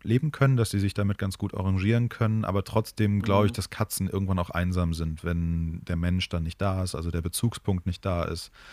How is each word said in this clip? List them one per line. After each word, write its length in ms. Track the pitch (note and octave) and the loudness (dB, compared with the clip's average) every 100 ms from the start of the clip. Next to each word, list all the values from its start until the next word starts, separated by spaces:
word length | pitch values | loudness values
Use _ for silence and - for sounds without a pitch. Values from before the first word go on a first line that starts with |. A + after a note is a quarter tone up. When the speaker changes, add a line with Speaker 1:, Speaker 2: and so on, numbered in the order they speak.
Speaker 1:
leben 280 | - A#2+ D#3 | 0 2 2
können, 240 | - C3+ B2+ | 2 4 4
dass 140 | A2+ | 2
sie 100 | G#2 | 2
sich 140 | G2 | 0
damit 240 | - G2+ G2+ | 0 0 0
ganz 220 | G2 - | -2 -4
gut 160 | G2+ - | -6 -2
arrangieren 540 | F#2+ F#2+ G2 A#2 A#2+ | 0 2 4 2 2
können, 360 | - A2 A2 A2 | 0 0 2 0
aber 180 | G2 | 0
trotzdem 600 | - A2+ A2 - G#2+ G2+ | 0 -2 -2 0 2 2
glaube 240 | F#2 G2 G#2 | 4 4 4
ich, 40 | |
Speaker 2:
Mhm. 20 | - | 2
Speaker 1:
dass 160 | - | -6
Katzen 360 | - G#2+ - F#2+ | -4 -4 -2 -2
irgendwann 300 | G2 F#2+ F#2+ | -2 0 0
auch 140 | F2 | 0
einsam 420 | E2+ F2+ F2+ F2 | 0 0 2 0
sind, 300 | D#2+ D#2+ D#2 | 0 -2 -4
wenn 580 | E2+ E2+ E2+ E2 E2 E2 - | -2 0 0 0 -2 -6 -4
der 100 | E2+ | -2
Mensch 340 | F2 F2+ - | 0 0 0
dann 140 | F2 | -4
nicht 180 | D#2+ - | -4 -2
da 220 | G2 F#2+ | -2 0
ist, 100 | F#2 | -2
also 160 | - E2 | -4 -4
der 120 | E2+ | -2
Bezugspunkt 640 | E2 - A#2 - - F#2 F2+ | -4 -2 -2 -2 -2 -2 -2
nicht 180 | F2 G2 | -4 -2
da 180 | F2 | -2
ist. 280 | E2 E2 - - - | -2 -6 -10 -18 -20